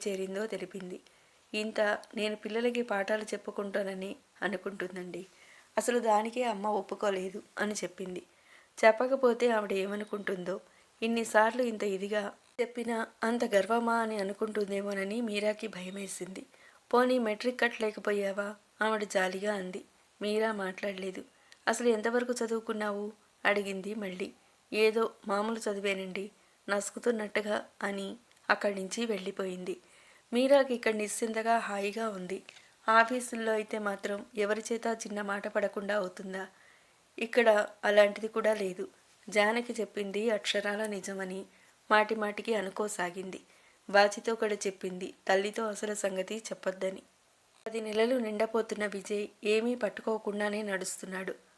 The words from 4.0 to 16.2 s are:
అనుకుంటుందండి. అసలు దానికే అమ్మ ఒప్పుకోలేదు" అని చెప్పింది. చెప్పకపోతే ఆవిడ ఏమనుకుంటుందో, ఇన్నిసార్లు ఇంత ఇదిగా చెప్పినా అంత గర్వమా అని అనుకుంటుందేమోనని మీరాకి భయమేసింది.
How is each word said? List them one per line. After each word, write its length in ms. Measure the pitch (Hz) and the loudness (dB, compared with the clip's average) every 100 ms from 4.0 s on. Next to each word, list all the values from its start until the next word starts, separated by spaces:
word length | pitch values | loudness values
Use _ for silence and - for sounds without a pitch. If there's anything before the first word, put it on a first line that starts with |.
| 190 - _ - | -8 -10 _ -8
అనుకుంటుందండి. 840 | 180 185 196 196 180 185 180 175 190 - - - - - | -4 -4 -6 -8 -8 -8 -10 -12 -14 -20 -20 -20 -6 -2
అసలు 220 | 214 240 | 0 2
దానికే 440 | 226 208 226 233 | 4 4 2 -2
అమ్మ 240 | 240 196 208 | -2 -2 -2
ఒప్పుకోలేదు" 760 | 214 196 196 214 190 190 202 - - | -2 -2 -2 0 0 -4 -8 -12 -4
అని 160 | 208 | -4
చెప్పింది. 500 | 208 175 - 185 180 - _ _ - _ - 220 | -2 -6 -8 -10 -10 -12 _ _ -20 _ 4 6
చెప్పకపోతే 680 | 220 254 269 247 233 240 | 6 2 4 4 4 4
ఆవిడ 220 | 220 202 | 2 0
ఏమనుకుంటుందో, 840 | 196 196 208 208 208 185 190 175 190 - - _ _ | -2 -2 -4 -6 -6 -4 -4 -4 -6 -8 -20 _ _
ఇన్నిసార్లు 600 | 226 233 226 214 220 240 | -2 0 4 6 6 4
ఇంత 200 | 247 214 | -2 -2
ఇదిగా 500 | 208 190 202 208 202 - _ - | -2 -2 -2 -2 -4 -8 _ -4
చెప్పినా 460 | 233 240 233 226 - - | -4 -4 -4 -2 -4 -4
అంత 220 | 226 233 233 | -2 0 4
గర్వమా 480 | 294 285 233 233 | 4 4 2 2
అని 240 | 226 220 220 | 2 0 -2
అనుకుంటుందేమోనని 1040 | 196 202 220 214 202 196 202 196 190 226 | -4 -2 -4 -2 -2 -2 -2 -2 -2 -2
మీరాకి 460 | 233 208 208 214 220 | -2 0 0 0 -6
భయమేసింది. 800 | 180 185 202 190 - | -8 -10 -10 -10 -8